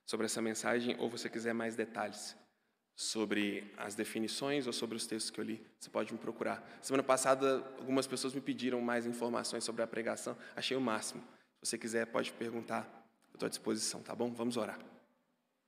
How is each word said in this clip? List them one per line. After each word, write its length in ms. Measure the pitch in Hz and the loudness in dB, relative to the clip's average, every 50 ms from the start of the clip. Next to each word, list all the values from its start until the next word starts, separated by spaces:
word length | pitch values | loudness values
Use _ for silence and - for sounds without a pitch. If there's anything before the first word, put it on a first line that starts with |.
| _ | _
sobre 200 | - - 110 110 | -2 0 2 2
essa 160 | 107 - 123 | 2 2 2
mensagem 540 | 113 113 110 110 - 113 117 123 120 120 - - | 0 0 0 0 2 4 4 4 4 2 2 2
ou 100 | - 117 | 0 -2
você 200 | 117 117 - 117 | -2 -2 -4 -4
quiser 240 | - 113 113 117 113 | -2 -2 0 0 0
mais 220 | 113 113 113 113 | 0 0 0 0
detalhes 600 | 113 110 107 - - 104 104 101 - - - - - - _ _ _ _ _ _ _ _ _ _ | 0 -2 0 0 -2 -2 -2 -4 -8 -10 -12 -12 -14 -20 _ _ _ _ _ _ _ _ _ _
sobre 800 | - - - - 110 110 101 107 104 104 101 98 98 101 - - - | -6 -4 -2 0 2 2 4 4 4 4 2 2 -2 -4 -8 -8 -8
as 180 | 117 110 101 | -6 -4 -2
definições 720 | - 110 104 - 117 110 107 - - 139 139 143 147 131 120 | -2 -2 -2 0 0 0 0 0 -2 0 0 2 2 2 0
ou 60 | 117 | -2
sobre 220 | - - 117 110 | -2 -2 -2 -2
os 100 | 113 - - | -4 -4 -2
textos 240 | 113 113 113 - | -2 -2 -2 -4
que 80 | - - | -4 -4
eu 40 | 110 | -4
li, 220 | 110 113 113 - - _ - | -4 -4 -6 -6 -12 _ -18
você 120 | - - | -10 -4
pode 240 | - 110 110 107 117 | 0 0 0 0 -2
me 60 | 113 | -6
procurar. 440 | - - 113 - 120 107 104 110 - - - - | -4 -4 -2 -2 0 0 0 -2 -4 -12 -16 -10
Semana 220 | - - 131 135 135 | -4 2 2 4 6
passada, 520 | - 131 131 - 135 135 135 139 135 135 131 - - - - | 6 6 6 8 6 6 6 6 4 4 4 2 -4 -10 -8
algumas 280 | - 123 131 135 127 - | -2 2 4 4 4 4
pessoas 260 | - 120 - 135 127 | 0 -2 -2 -2 -2
me 80 | 139 | -2
pediram 380 | 127 139 135 113 120 127 123 123 | -2 -2 -2 0 0 0 2 2
mais 260 | 120 120 120 120 117 | 2 2 2 2 2
informações 580 | 120 120 120 120 120 120 117 113 - - 117 110 | 0 0 0 0 0 2 0 0 -2 -2 -4 -2
sobre 180 | - 113 117 | -2 0 0
a 60 | 113 113 | -2 -2
pregação. 500 | - 113 113 113 110 110 - - 123 117 - - - | 0 -2 -2 -2 -2 -2 -2 -6 -6 -8 -10 -12 -8
Achei 220 | - - - 135 135 | -4 -2 0 2 2
o 40 | |
máximo. 400 | 131 120 110 107 104 - - - - - - - - _ _ - | 2 2 2 2 0 -4 -8 -8 -12 -14 -18 -20 -20 _ _ -8
Se 100 | - - | -6 -4
você 60 | - 113 | -4 -2
quiser, 280 | - 117 110 113 113 110 | -2 0 0 0 0 2
pode 240 | - 120 113 117 - | 2 0 0 0 -2
perguntar. 680 | - 123 117 117 117 110 - 113 113 110 - - - - _ _ _ _ _ - | -6 -6 -4 -4 -6 -4 -2 -2 -4 -4 -4 -12 -20 -20 _ _ _ _ _ -10
Eu 60 | - | -4
tô 60 | - | -4
à 40 | 113 | -4
disposição, 520 | - - - 110 110 110 107 - - - | -4 -2 -2 0 0 0 0 -2 -4 -4
tá 120 | - - - | -6 -8 -4
bom? 180 | 107 117 120 120 | -2 -2 -2 -2
Vamos 240 | 117 117 123 117 120 | -2 -2 0 0 0
orar. 220 | 107 98 98 - - - - - - _ _ _ _ _ _ _ _ _ _ _ _ | -2 -2 -4 -8 -12 -16 -20 -20 -20 _ _ _ _ _ _ _ _ _ _ _ _